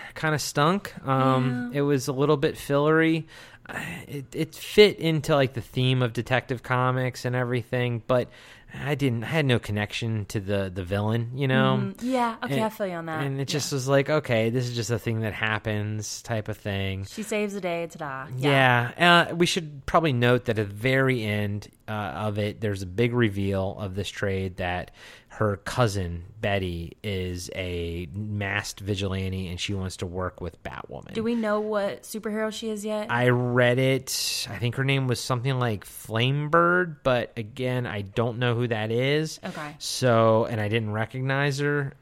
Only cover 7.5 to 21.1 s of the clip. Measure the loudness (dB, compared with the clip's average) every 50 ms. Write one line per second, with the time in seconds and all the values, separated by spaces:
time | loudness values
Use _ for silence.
7.5 | 0 -2 -2 -2 -2 0 0 0 -2 -2 0 2 2 2 2 0 -6 -16 -20 -20
8.5 | -20 -20 -20 -16 -12 -8 -4 -4 -2 0 0 0 0 0 -2 -2 0 0 2 4
9.5 | 2 2 2 0 -2 -2 -2 -4 -4 -4 -4 -2 -2 -2 -4 -4 -4 -4 -2 -2
10.5 | 0 0 -2 -2 -4 -6 -4 -2 0 0 2 2 0 0 -2 -2 -4 -2 0 2
11.5 | 4 4 4 4 4 2 0 -2 -6 -6 -4 -2 0 0 0 -2 -2 -4 -6 -4
12.5 | -2 0 0 -2 -2 -4 -6 -4 -4 -6 -6 -6 -4 -4 -4 -4 -4 -4 -4 -2
13.5 | -2 -2 -2 -2 -2 -2 2 4 4 4 4 4 2 0 0 2 2 2 2 2
14.5 | 2 0 -2 -2 -2 -4 -2 -2 -2 -2 -2 -2 -2 -2 -2 -2 -2 -2 -2 0
15.5 | 0 0 -2 -2 -2 -2 -2 -2 -4 -6 -6 -8 -10 -10 -8 -6 -4 -4 -4 -6
16.5 | -8 -8 -6 -4 -2 -2 -2 -2 -4 -4 -6 -8 -10 -10 -8 -4 -2 -2 -2 -2
17.5 | -4 -4 -4 -4 -2 -4 -4 -6 -8 -8 -10 -8 -8 -10 -10 -10 -6 0 2 4
18.5 | 6 6 6 6 6 4 2 0 0 2 6 8 8 8 6 4 2 2 2 2
19.5 | 2 0 -4 -6 -10 -14 -4 0 2 4 4 4 4 4 6 6 6 4 4 0
20.5 | 0 0 -2 -2 -4 -2 0 2 4 4 4 4